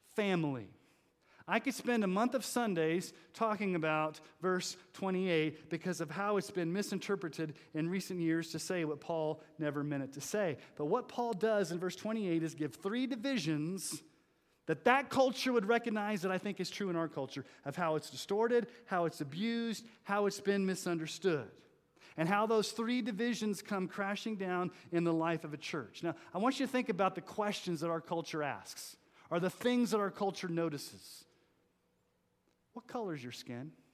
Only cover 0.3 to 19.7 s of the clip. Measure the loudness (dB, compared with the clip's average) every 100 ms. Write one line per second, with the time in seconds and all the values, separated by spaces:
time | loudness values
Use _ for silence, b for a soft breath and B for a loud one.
0.3 | 2 0 -4 -8 -18 b b b _ B
1.3 | B -2 0 0 -4 0 2 2 2 2
2.3 | 0 0 0 2 2 2 2 -2 B B
3.3 | -2 0 0 0 2 2 2 0 -4 B
4.3 | B 0 0 -2 -10 B -6 -2 0 4
5.3 | 4 4 -2 -6 -4 -4 -4 -4 -2 0
6.3 | 0 0 -2 0 0 -2 -4 -2 -2 -2
7.3 | -4 -6 -6 B -2 0 -2 -2 0 2
8.3 | 2 0 -6 -2 0 0 -4 -2 0 0
9.3 | -2 B -2 -2 0 0 -2 -4 -8 -2
10.3 | 0 2 0 B -4 0 0 0 -2 -2
11.3 | 2 4 4 2 0 -4 -4 -4 -2 2
12.3 | 2 2 -2 -4 -2 -2 0 0 0 0
13.3 | 0 2 0 0 -2 -6 -8 -12 b b
14.3 | b b b -4 2 6 4 4 4 4
15.3 | 4 2 2 6 4 4 -2 0 0 0
16.3 | 0 -2 -4 -6 -2 -2 0 -2 -4 -6
17.3 | -8 -12 B -8 -2 0 0 -2 -12 -2
18.3 | 2 4 4 2 B -2 0 0 -2 -8
19.3 | -2 -2 0 -2